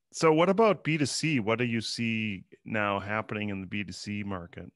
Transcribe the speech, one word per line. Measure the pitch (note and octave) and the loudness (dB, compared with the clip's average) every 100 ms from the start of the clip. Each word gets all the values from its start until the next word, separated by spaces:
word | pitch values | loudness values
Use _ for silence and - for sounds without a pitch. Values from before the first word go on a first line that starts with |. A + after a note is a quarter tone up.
| _ | _
so | - D#3+ | 2 4
what | D#3 F3+ | 6 6
about | F#3+ A3 F#3 | 6 4 4
B | D3 D#3 | 0 0
two | C3+ | 0
C? | - D#3 C3+ | 0 0 2
What | G2+ A2+ | 2 0
do | |
you | B2 A2+ | 0 0
see | - - A#2 A2 G#2+ F#2 - - | -2 -4 -2 -2 -4 -6 -12 -18
now | - G#2+ G#2 G2 | -6 -2 0 0
happening | G2+ G#2+ G#2+ G#2+ G#2 | -2 -4 -4 -6 -4
in | G2 | -6
the | F2 | -6
B | G#2+ | -6
two | F2+ | -6
C | - G#2 G#2 | -10 -8 -6
market? | G2+ F#2+ E2+ - F2+ | -6 -8 -10 -14 -16